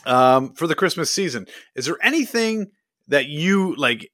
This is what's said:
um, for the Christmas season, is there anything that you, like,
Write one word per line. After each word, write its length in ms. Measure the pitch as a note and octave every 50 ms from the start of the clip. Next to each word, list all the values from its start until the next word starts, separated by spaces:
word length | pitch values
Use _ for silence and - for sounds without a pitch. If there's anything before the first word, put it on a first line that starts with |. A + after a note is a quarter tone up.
| -
um, 480 | - B2+ B2+ B2+ B2+ C3 C3 C3 C3+ -
for 120 | - E3 E3
the 80 | D#3
Christmas 360 | - G3 F3 - E3+ D#3+ -
season, 360 | - - G3 E3 B2 A2+ F#2 - - - - _ -
is 100 | C3 B2
there 120 | C#3+ - -
anything 720 | - A#3 D4 E4 C4 - - A#3 A3+ A3+ A3 A3 G3+ G3 _ _ _ _ _ _ _ -
that 200 | C#3 C#3+ B2+ C#3+
you, 480 | D3 D3+ E3 F#3 G3 G3 F#3+ F#3 -
like, 340 | C3+ C#3 B2 A#2+ A2 G2 -